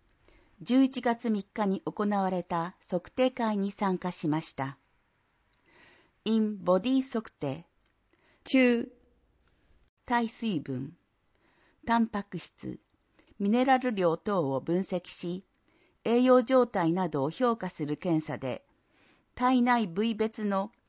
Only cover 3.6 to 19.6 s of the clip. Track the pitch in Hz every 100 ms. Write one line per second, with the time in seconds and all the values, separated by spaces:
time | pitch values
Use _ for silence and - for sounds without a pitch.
3.6 | 196 - 196 180 180 - 160 151 - -
4.6 | 135 139 _ _ _ _ _ _ _ _
5.6 | _ _ - _ _ _ 208 220 214 208
6.6 | 175 185 240 262 262 220 - - 143 147
7.6 | - _ _ _ _ _ _ _ - 262
8.6 | 247 233 240 - _ _ _ _ _ _
9.6 | _ _ _ _ - 240 226 - 226 170
10.6 | 139 127 143 175 _ _ _ _ _ _
11.6 | _ _ - 233 220 208 - 175 - _
12.6 | 131 - _ _ _ _ _ - 202 240
13.6 | 262 262 254 202 175 160 - 196 139 135
14.6 | - 180 190 180 - - 175 180 - _
15.6 | _ _ _ _ 202 240 254 254 233 262
16.6 | 240 202 165 180 175 147 139 - 247 226
17.6 | 180 - 147 147 185 156 151 123 131 -
18.6 | _ _ _ _ _ _ _ - 247 254